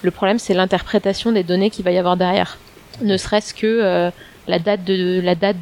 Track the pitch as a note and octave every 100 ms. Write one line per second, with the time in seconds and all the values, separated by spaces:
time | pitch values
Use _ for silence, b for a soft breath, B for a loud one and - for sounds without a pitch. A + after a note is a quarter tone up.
0 | F#3 - F#3+ A3+ - F#3 F#3 F3+ - G#3
1 | G3 G3 A3+ A3 E3+ F3+ G3+ - F#3 F3+
2 | F3+ F3+ F3+ F#3+ F3+ - - - - -
3 | G#3 F#3+ - G#3 - - A3 A3+ G3+ F3
4 | F3 B B B - F3+ E3+ G3+ F3+ F#3+
5 | F3+ F#3 F3+ F3+ G3 F#3